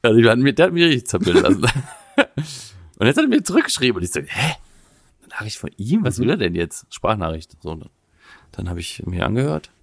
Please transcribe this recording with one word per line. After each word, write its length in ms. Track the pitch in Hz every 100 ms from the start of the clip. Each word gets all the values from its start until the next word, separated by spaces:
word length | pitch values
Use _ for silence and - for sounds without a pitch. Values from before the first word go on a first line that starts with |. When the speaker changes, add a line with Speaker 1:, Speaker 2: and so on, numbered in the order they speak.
| 120
Speaker 1:
Ja, 20 |
die 160 | 113 113
hat 100 | 120
mir, 140 | 139
der 120 | 147 185
hat 60 |
mich 120 | 170
richtig 220 | 170 131 -
zappeln 300 | 92 98 370
lassen. 220 | - 92
<laughs> 1300 | 123 135 - - - - - - 156 - - - - _
Und 100 | 110
jetzt 100 | 147
hat 80 |
er 40 | 302
mir 140 | 226
zurückgeschrieben 540 | 185 220 - - 127 98
und 60 |
ich 80 | 87
so, 80 | 78
„Hä? 340 | 71 - 147 - - _ _ _ _ _
Eine 60 | _
Nachricht 280 | - 107 -
von 120 | - -
ihm? 280 | 104 208
Was 140 | 147 117
Speaker 2:
Mhm. 40 |
Speaker 1:
will 80 | 151
er 60 | 220
denn 180 | 90
jetzt?“ 320 | 87 85 - _
Sprachnachricht. 640 | - - 107 82 80 - -
So, 100 | 82
und 180 | 80 - _ _ _ _ - _
dann 160 | - 87
hab 60 | 87
ich 280 | 87 -
mir 220 | - 87 95
angehört. 440 | 113 143 156 - _